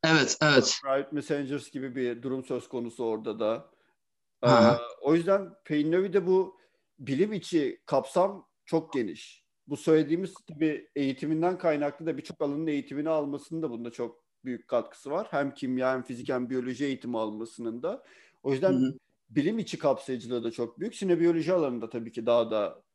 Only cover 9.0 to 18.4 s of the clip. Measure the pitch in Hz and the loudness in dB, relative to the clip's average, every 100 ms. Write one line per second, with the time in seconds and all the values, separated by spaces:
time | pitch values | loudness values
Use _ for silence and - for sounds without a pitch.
9 | 110 76 - - _ _ - 143 - 160 | -4 -6 -16 -20 _ _ -12 -6 4 4
10 | 147 165 185 - _ 156 156 147 - - | 4 0 -2 -10 _ -2 -2 -2 -8 -4
11 | 135 131 143 160 175 180 180 147 143 143 | -4 -2 -4 0 0 0 0 0 -2 -4
12 | 160 143 - - 147 143 160 147 135 139 | -8 -8 -10 -6 -4 -2 -4 -4 -6 -6
13 | 151 160 143 139 139 160 156 117 120 117 | -2 -2 -2 -8 -8 -6 -6 -6 -10 -8
14 | 120 - _ _ 131 123 _ 123 - - | -8 -10 _ _ -10 -10 _ -2 -2 -12
15 | 139 160 220 151 139 131 131 127 127 131 | -6 -6 -2 -2 -2 -4 -4 0 0 0
16 | 120 120 123 131 123 127 123 120 143 131 | -4 -12 -4 -4 -2 -4 -4 -4 -4 -4
17 | - 120 110 107 113 - 117 117 160 233 | -6 -4 -4 -6 -12 -8 -8 -6 -6 -8
18 | - - _ _ | -12 -20 _ _